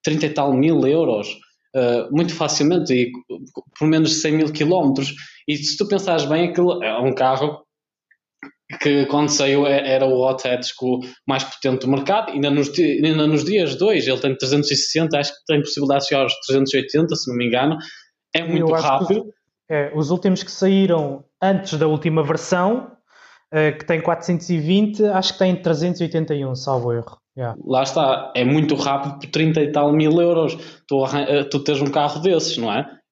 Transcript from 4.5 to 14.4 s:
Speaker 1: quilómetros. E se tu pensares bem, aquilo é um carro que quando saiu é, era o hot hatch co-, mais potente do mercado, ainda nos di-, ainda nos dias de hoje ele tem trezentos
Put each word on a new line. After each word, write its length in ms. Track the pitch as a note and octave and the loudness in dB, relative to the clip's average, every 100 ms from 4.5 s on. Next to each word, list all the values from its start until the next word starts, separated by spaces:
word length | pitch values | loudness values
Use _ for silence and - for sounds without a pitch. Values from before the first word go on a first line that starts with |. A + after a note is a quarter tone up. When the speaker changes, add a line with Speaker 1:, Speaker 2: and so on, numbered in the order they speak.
Speaker 1:
quilómetros. 640 | D3+ D3+ F#3 D3 C3+ C3+ - - - - | 0 0 2 2 0 -4 -8 -20 -12 -6
E 80 | D3 | -4
se 220 | D3 - | -4 -4
tu 100 | G3+ | -2
pensares 380 | G3 F#3+ E3 C#3+ | 0 0 0 0
bem, 240 | D#3 E3+ | 0 0
aquilo 320 | F3 F3 - | 2 2 0
é 140 | A2 A2+ | -2 0
um 160 | C3 | 0
carro 500 | - C3 C3 D3 D3+ _ _ _ _ _ _ _ _ - _ _ - | 2 2 2 -2 -6 _ _ _ _ _ _ _ _ -20 _ _ -2
que 240 | D3 C#3+ C#3 | 2 2 2
quando 220 | C#3+ D3 | 2 0
saiu 380 | D3+ C#3 C#3 C#3+ | 2 2 2 2
é, 220 | C#3 C3+ | 2 2
era 180 | C3 C3+ | 2 4
o 140 | B2+ | 2
hot 260 | C3 C3 B2+ | 2 0 -2
hatch 260 | B2 - - | -4 -4 -6
co-, 240 | B2+ B2 B2+ - - | -2 -2 -4 -10 -4
mais 180 | C3+ | -4
potente 420 | C3+ - C3+ B2+ B2 | -4 -4 -2 0 0
do 20 | |
mercado, 420 | C3+ C#3 G#3 A3 | -2 0 0 -2
ainda 180 | C#3 C#3+ | -2 0
nos 200 | C#3+ C#3+ | 0 0
di-, 280 | - D#3 C#3 | 2 2 2
ainda 220 | D3+ D#3 D3+ | 2 2 2
nos 180 | D3+ | 2
dias 320 | D#3 G#3 - C3 | 2 0 0 2
de 80 | |
hoje 260 | G3 F#3 C#3 | 2 2 0
ele 100 | C3 | 0
tem 160 | C#3 | -2
trezentos 340 | C3 | -2